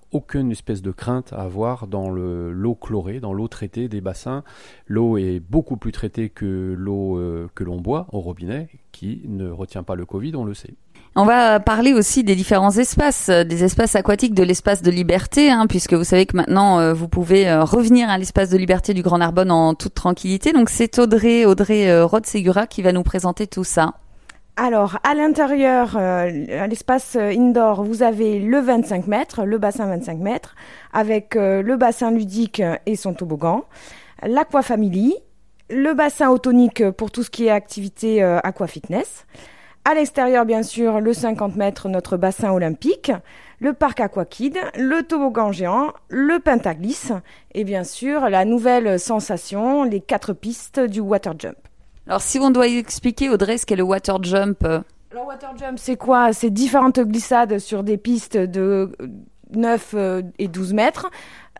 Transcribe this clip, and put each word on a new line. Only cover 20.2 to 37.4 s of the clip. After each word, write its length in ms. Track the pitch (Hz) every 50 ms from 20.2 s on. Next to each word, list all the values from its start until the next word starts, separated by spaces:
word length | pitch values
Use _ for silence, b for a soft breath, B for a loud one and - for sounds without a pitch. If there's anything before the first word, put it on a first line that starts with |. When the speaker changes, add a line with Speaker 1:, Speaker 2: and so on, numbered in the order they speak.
| - 185 190 190 - 294 330
Speaker 2:
Donc 160 | 285 233 220
c'est 300 | - - 233 226 - -
Audrey, 460 | 247 226 214 226 202 233 233 233 233
Audrey, 440 | 202 190 185 208 190 214 214 202 190
euh, 160 | 175 170 165
Roth-Segura 600 | 170 214 220 220 - - 208 185 180 180 196 220 226
qui 140 | - -
va 100 | 185 185
nous 120 | 180 180 175
présenter 440 | - - 190 175 180 175 - 214 196
tout 160 | - 190 185
ça. 300 | - - 175 160 165 - - - b b b b b b b b _ _ -
Speaker 3:
Alors, 400 | 240 247 233 214 202 196 170 - -
à 120 | - 294
l'intérieur, 800 | 302 302 311 302 302 302 262 285 285 269 262 254 247 240 233 - 220
euh, 640 | 190 185 180 180 175 180 170 147 139 - 98 147 196
à 40 | 214
l'espace, 480 | 226 - - - 254 262 254 - -
euh, 160 | 240 208 208
indoor, 520 | 196 226 247 247 240 240 226 220 208 185 208
vous 200 | 208 226 208 247
avez 360 | 226 220 208 226 214 208 202
le 200 | 196 214 254 285
vingt-cinq 480 | 262 240 254 226 240 - 208 185 175 185
mètres, 360 | 208 220 285 - - - 202
le 140 | 196 214 226
bassin 300 | 208 202 208 - 220 196
vingt-cinq 320 | 185 170 247 - 165 160
mètres, 360 | 180 196 240 247 - - - B B B B B B B -
avec, 420 | 214 220 214 220 214 208 - -
euh, 280 | 226 202 190 190 196 196
le 140 | 226 262 247
bassin 340 | 254 233 233 - 247 233
ludique 500 | 226 226 214 190 185 220 233 214 - - 196 170 165 - -
et 100 | 202 220
son 180 | - - 190 175
toboggan, 500 | - 185 165 156 147 165 165 180 233 - B B B B B B B B B B - -
l'Aqua 380 | 214 233 277 320 - - 285
Family, 540 | 262 - 240 214 214 196 175 190 208 262 359 466 - _ _ _ _ _ _ _ _ _
le 240 | 214 262 277 302 320
bassin 360 | 262 302 294 285 - 302 254
eau 80 | 254 254
tonique 540 | 254 262 247 247 247 233 - - - 196
pour 180 | 190 - 220 208
tout 140 | - 240 240
ce 80 | -
qui 140 | - -